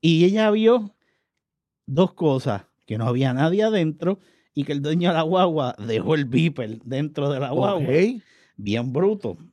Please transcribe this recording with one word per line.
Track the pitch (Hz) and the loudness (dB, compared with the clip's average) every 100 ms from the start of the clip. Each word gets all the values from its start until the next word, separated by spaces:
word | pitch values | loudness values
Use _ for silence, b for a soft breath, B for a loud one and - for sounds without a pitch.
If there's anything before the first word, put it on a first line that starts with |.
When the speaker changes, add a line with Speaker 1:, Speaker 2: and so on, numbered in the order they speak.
Speaker 1:
Y | 165 165 | 4 4
ella | 175 208 220 | 4 4 2
vio | 208 220 240 208 _ _ _ _ _ _ _ _ _ - | 4 4 2 0 _ _ _ _ _ _ _ _ _ -8
dos | 139 180 | 0 0
cosas. | - 165 135 131 101 - _ _ | 2 0 0 0 -4 -6 _ _
Que | 110 | -4
no | 113 | -2
había | 123 131 | 0 0
nadie | 127 160 190 | 2 0 2
adentro | 220 214 160 156 170 196 b b b | 0 2 -2 -2 -4 -4 b b b
y | - | -8
que | 143 | -4
el | 147 | -4
dueño | 143 165 175 | -2 0 2
de | |
la | 165 | 0
guagua | 160 180 175 156 127 117 | 0 2 2 0 -4 -6
dejó | 107 110 - | -4 -2 0
el | 156 | -2
beeper | 139 127 165 143 113 110 | 0 0 0 -2 -10 -10
dentro | 120 131 147 147 143 | -8 -6 -6 -4 -4
de | 139 | -4
la | 135 | -4
guagua. | 151 - 190 127 | -2 0 0 0
Speaker 2:
Ok. | 143 202 247 b b b - | 2 2 -2 b b b -12
Speaker 1:
Bien | 104 107 120 | -4 -4 -2
bruto. | 131 190 208 120 85 170 | 0 0 0 -6 -10 -16